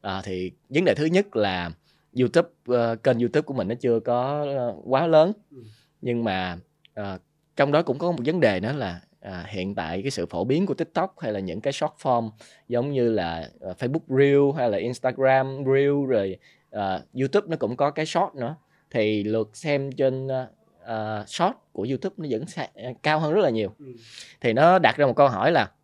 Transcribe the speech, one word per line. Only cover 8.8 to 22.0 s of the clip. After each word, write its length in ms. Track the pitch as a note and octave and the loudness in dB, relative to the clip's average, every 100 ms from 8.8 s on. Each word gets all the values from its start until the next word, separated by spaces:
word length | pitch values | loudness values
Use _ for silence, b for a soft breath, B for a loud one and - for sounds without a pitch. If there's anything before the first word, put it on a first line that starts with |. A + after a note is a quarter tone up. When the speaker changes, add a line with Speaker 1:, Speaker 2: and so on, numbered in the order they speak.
| G#2 F2 _ _ | -6 -8 _ _
Speaker 1:
à, 240 | G2 F2+ F2 | -14 -14 -10
hiện 280 | G#2 F#2+ G2 | -8 -6 -6
tại 260 | D#2+ F2+ | -6 -6
cái 100 | B2+ | -6
sự 140 | A#2 E2 | -6 -6
phổ 180 | F2 | -4
biến 220 | G#2+ D3 G3 | 0 0 0
của 80 | |
TikTok 460 | C#3 E3 - F#3 _ | -2 -4 -4 -4 _
hay 120 | B2+ | -6
là 60 | G2+ | -6
những 220 | F#2+ F2 | -6 -4
cái 120 | C#3 | -6
short 200 | C3+ D3+ _ | -4 -6 _
form 280 | C3+ A#2+ A2+ G#2+ B B - | 0 0 -2 -12 B B -4
giống 240 | A#2+ C#3 | -2 0
như 200 | C#3 A#2+ | 0 2
là, 380 | G#2+ E2+ E2 D2+ _ | 2 -2 -6 -10 _
ờ, 140 | F#2 F2+ | -14 -6
Facebook 380 | B2 D#3 - C3 | -4 -4 -2 2
Reel 400 | C#3 C#3+ C#3+ D3 | 6 6 4 2
hay 120 | B2 | 0
là 80 | G2 | 0
Instagram 840 | A2+ B2 B2+ C3 C3+ C3 C3+ C3+ C3 | -4 -2 -4 2 4 4 2 -4 2
Reel 400 | C3+ C#3 C#3+ C3+ | 4 4 2 2
rồi, 300 | A2+ G2 F#2 b b _ | 0 0 -6 b b _
ờ, 340 | G#2 G2 F#2 - B2 | -6 -4 -4 -8 -4
YouTube 280 | C3+ C#3+ E3 | 0 0 0
nó 60 | D#3+ | -4
cũng 180 | A2 B2 | -4 0
có 140 | D3 | -2
cái 140 | D3+ D#3 | 0 -2
short 300 | E3+ F#3+ C#3 | 0 -2 -2
nữa. 200 | B2 D#3+ _ _ _ | -8 -8 _ _ _
Thì 320 | A#2+ G#2+ G#2+ | 0 2 0
lượt 260 | G#2 A2+ A2 | 0 -2 -4
xem 380 | - D#3 C#3+ C#3 | -6 -2 -2 -2
trên, 360 | C3 C3+ C3 C3+ | 0 0 0 -4
ờ, 200 | C3 B2+ _ _ _ | -6 -6 _ _ _
ờ, 400 | G2 A2+ G#2+ G#2+ - | -8 -6 -4 -6 -8
short 260 | - F#3+ C4 _ | -2 -2 -2 _
của 140 | - A2 | -6 -4
YouTube 240 | C3 | -4